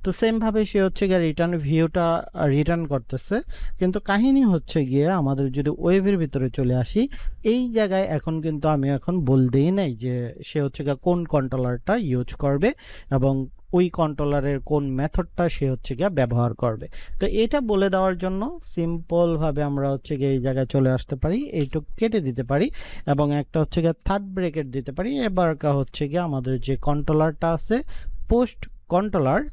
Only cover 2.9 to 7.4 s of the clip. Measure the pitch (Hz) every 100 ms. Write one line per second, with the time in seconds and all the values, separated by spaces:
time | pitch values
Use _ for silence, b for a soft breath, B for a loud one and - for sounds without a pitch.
2.9 | 139 - 131 - 214 359 B B - 185
3.9 | 196 - 202 254 277 247 170 - 160 135
4.9 | 135 151 190 139 135 139 131 147 - 170
5.9 | 190 190 196 156 139 127 127 127 127 123
6.9 | 208 277 B B B